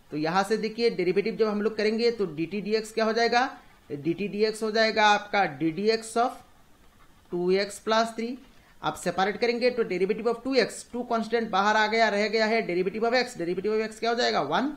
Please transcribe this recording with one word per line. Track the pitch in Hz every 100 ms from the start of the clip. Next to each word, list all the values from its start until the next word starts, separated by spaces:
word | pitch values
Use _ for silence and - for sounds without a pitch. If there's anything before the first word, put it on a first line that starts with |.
| _
तो | 151
यहाँ | 156 185
से | 196 214
देखिए | 214 220 233
डेरिवेटिव | 180 180 180 208 -
जब | 220
हम | 208
लोग | 208 214
करेंगे | 208 226 233
तो | 226 190
डीटी | 151 165 202
डीएक्स | 196 220 220
क्या | -
हो | 220
जाएगा, | 220 233 240 254 - - - -
डीटी | 147 143 170 202
डीएक्स | 202 220 220
हो | 220
जाएगा | 214 220 220 214
आपका | 208 - 202 180 139
डीडीएक्स | 160 160 214 226 220 233
of | 247 - - - _ _ - - - _ _
टू | 180 180
एक्स | 190 202 -
प्लस | - 220 226 226
थ्री। | 226 262 - - - -
आप | 151 151
separate | 185 175 196 208
करेंगे | 233 240 247
तो | 240
derivative | 226 180 185 220 226
of | 233
two | 262
x, | 269 202 - -
two | 233 240
constant | 226 214 233 220
बाहर | 185 202 220
आ | 214
गया, | 226 220
रह | 202 214
गया | 220 214
है, | 226 180
derivative | 175 185 220 233
of | 254
x, | 240 160
derivative | 170 185 196
of | 214 220
x | 220
क्या | 226
हो | 233
जाएगा, | 240 208
one, | 139 170 269